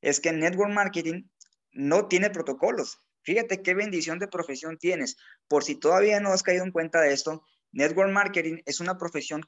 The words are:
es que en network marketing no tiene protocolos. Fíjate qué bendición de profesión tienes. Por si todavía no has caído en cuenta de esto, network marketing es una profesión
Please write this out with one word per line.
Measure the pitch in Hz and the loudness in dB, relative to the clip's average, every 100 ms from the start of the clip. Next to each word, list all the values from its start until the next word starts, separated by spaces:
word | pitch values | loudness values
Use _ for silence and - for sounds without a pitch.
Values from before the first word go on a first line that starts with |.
es | 143 139 | 0 0
que | 165 | 0
en | 160 | 2
network | 160 185 208 | 0 2 0
marketing | 208 196 190 165 165 - _ - _ _ | 2 0 -2 -6 -8 -12 _ -20 _ _
no | - 139 170 202 | -6 2 2 4
tiene | 180 202 | 2 2
protocolos. | 190 151 135 196 240 127 - _ _ | -2 -6 0 0 0 -6 -10 _ _
Fíjate | - 202 233 190 | -2 -2 0 -4
qué | 190 | 0
bendición | 185 208 180 151 170 | 0 0 -2 -4 -6
de | 196 | -6
profesión | 175 160 135 160 160 | -6 -6 -8 -10 -4
tienes. | 170 175 127 - - _ _ | -2 -2 -4 -8 -18 _ _
Por | 147 | 2
si | 143 | 2
todavía | 143 147 180 208 208 | 0 4 6 4 4
no | 202 | 2
has | 190 | 0
caído | - 180 | 2 0
en | 185 | 0
cuenta | 175 160 170 | -2 0 4
de | 151 | 4
esto, | 139 - 160 _ _ _ | 2 -2 -8 _ _ _
network | - 147 165 196 | 0 0 4 2
marketing | 196 202 185 165 160 - | 2 0 0 -4 -6 -8
es | - | -6
una | 175 185 | -4 -4
profesión | 170 156 - 156 | -6 -6 -6 -8